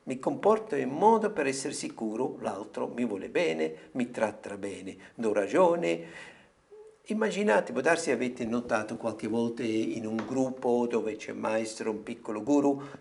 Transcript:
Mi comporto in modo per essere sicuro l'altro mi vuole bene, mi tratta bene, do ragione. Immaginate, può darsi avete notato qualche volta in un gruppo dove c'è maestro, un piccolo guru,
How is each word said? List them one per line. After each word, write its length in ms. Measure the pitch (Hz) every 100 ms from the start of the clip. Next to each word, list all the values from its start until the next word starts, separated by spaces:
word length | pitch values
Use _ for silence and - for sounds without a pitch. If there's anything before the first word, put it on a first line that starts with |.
Mi 160 | - 131
comporto 560 | - 143 196 214 220 143
in 140 | 127
modo 420 | 147 208 220 208
per 140 | - 135
essere 280 | 135 151
sicuro 640 | - 160 - 110 110 131 -
l'altro 460 | 110 98 110 - 123
mi 180 | 113 120
vuole 240 | 98 -
bene, 600 | 139 165 156 156 - -
mi 180 | 135 120
tratta 480 | - 107 - 98 101
bene, 400 | 101 92 95 - -
do 180 | - 110
ragione. 1000 | 104 196 170 180 170 170 165 - - - - - _ _ - - - -
Immaginate, 640 | 214 214 180 208 208 -
può 100 | 240
darsi 280 | 160 160 -
avete 340 | 120 123 123 117
notato 520 | 120 120 113 107 120
qualche 300 | 117 107 110
volta 360 | 117 117 117
in 440 | 120 110 110 113 110
un 80 | 113
gruppo 720 | 107 127 131 127 127 120 120
dove 280 | 117 107 104
c'è 160 | -
maestro, 580 | 104 113 110 110 - 110
un 120 | 104
piccolo 380 | 104 117 - 107
guru, 400 | 104 143 143 139 139 -